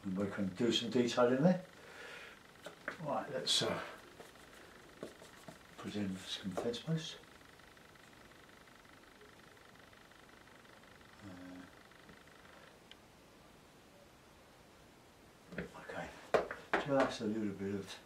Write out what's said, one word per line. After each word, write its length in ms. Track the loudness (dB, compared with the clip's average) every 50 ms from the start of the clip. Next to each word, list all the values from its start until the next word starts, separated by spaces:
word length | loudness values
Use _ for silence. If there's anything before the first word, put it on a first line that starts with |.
| -2
And 120 | -2 0
we 100 | 0 0
can 240 | -2 0 0 0 -2 2
do 160 | 4 4 6 6
some 180 | 4 2 4
detailing 520 | 4 4 4 6 6 6 8 8 8 8 8
there. 180 | 8 8 8 2 -8 -16 -18 -18 -18 -16 -14 -14 -14 -12 -14 -14 -16 -16 -18 -20 -20 -20 -16 -16 -16 -16 -10 -10 -10 -8 -6 -4
Right, 180 | -2 -2 -2 -2 -2 -4
let's, 300 | -2 2 2 4 4 4
uh, 100 | 2 0 -2 -4 -8 -10 -14 -16 -18 -18 -18 -18 -18 -18 -20 -20 -20 -18 -18 -18 -18 -20 -20 -20 -20 -12 -10 -10 -10 -10 -14 -18 -18 -18 -16 -16 -16 -16 -16 -20 -20 -16
put 180 | -10 -8 -6 -2
in 220 | -2 -2 -2 -2 -4 -6
some 240 | -6 -6 -4 -4 -4 -4
fence 260 | -2 -2 -2 -2 -2
posts. 360 | 0 0 0 0 0 -4 -10 -12 -16 -18 -20 -20 -20 -20 -20 -20 -20 -20 -20 -20 -20 -20 -20 -20 -20 -20 -20 -20 -20 -20 -20 -20 -20 -20 -20 -20 -20 -20 -20 -20 -20 -20 -20 -20 -20 -20 -20 -20 -20 -20 -20 -20 -20 -20 -20 -20 -20 -20 -20 -20 -20 -20 -20 -20 -20 -20 -20 -20 -20 -20 -20 -20 -20 -20 -20 -20 -20 -20 -20 -20 -20 -20 -20 -20 -20 -20 -20 -16 -14 -12 -12 -12 -12 -12 -12 -12 -14 -14 -16 -20 -20 -20 -20 -20 -20 -20 -20 -20 -20 -20 -20 -20 -20 -20 -20 -20 -20 -20 -20 -20 -20 -20 -20 -20 -20 -20 -20 -20 -20 -20 -20 -20 -20 -20 -20 -20 -20 -20 -20 -20 -20 -20 -20 -20 -20 -20 -20 -20 -20 -20 -20 -20 -20 -20 -20 -20 -20 -20 -20 -20 -20 -20 -20 -20 -20 -20 -20 -20 -20 -20 -20 -20 -18 -10 -6
Uh, 40 | -6
okay, 460 | -6 -6 -10 -14 -12 -10 -8 -8 -8 -8 -10 -16 -4 4 4 4 4 4 -6 -10 -4 0 2 2 4
just 340 | 4 6 6 6 6 4 0
a 40 | 0
little 300 | 0 2 2 0 0 -2 -2
bit 160 | -2 -2 -2
of 200 | -2 -4 -6 -10 -14 -14